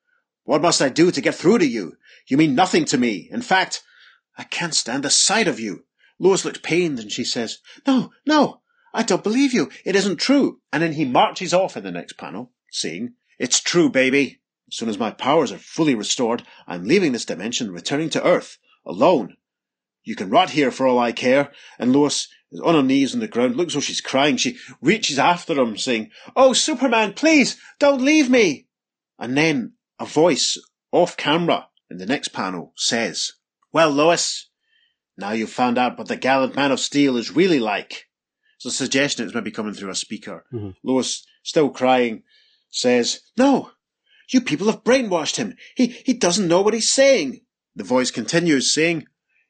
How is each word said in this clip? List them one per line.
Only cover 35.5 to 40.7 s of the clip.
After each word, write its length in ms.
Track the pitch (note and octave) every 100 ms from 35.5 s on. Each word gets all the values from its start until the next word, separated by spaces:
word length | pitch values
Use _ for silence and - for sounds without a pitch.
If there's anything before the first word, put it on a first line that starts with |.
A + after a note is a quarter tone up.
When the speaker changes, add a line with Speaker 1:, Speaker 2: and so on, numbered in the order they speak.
Speaker 1:
found 260 | - B2 A#2+
out 200 | B2 A#2
what 100 | G#2+
the 80 | A#2
gallant 400 | B2+ C3+ B2+ G#2+
Man 160 | C#3
of 80 | B2+
Steel 380 | - C#3+ C#3+ B2
is 140 | A2
really 280 | C#3 F#3+ D3+
like." 460 | G#2+ G2 - - - _ _ _ _ _
So 100 | B2
the 60 | -
suggestion 500 | B2+ C3+ C#3+ - G2+
is 80 |
maybe 180 | A#2 G#2
coming 220 | G#2+ G#2+
through 160 | F#2+ G2+
a 60 | F#2
speaker. 500 | - G#2+ - F2 -
Speaker 2:
Mm-hmm. 180 | A#2+ G2+